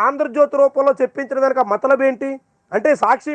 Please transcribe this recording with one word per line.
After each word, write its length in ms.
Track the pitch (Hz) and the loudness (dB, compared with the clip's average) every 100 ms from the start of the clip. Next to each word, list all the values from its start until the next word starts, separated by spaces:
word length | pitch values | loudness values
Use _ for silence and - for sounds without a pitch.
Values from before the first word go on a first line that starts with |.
| 233 | 2
ఆంధ్రజ్యోతి 480 | 285 294 262 285 285 | 0 -4 0 0 2
రూపంలో 300 | 277 269 277 269 | 2 2 0 0
చెప్పించిన 360 | 254 - 277 269 | -2 -4 -6 -2
వెనక 200 | 269 262 202 | 0 0 0
మతలబ్ 320 | 208 269 269 269 | 0 0 2 2
ఏంటి? 220 | 240 269 269 _ _ - | -2 -6 -8 _ _ -6
అంటే 180 | 208 302 | -4 -2
సాక్షి 380 | 285 208 262 302 | 0 2 0 -2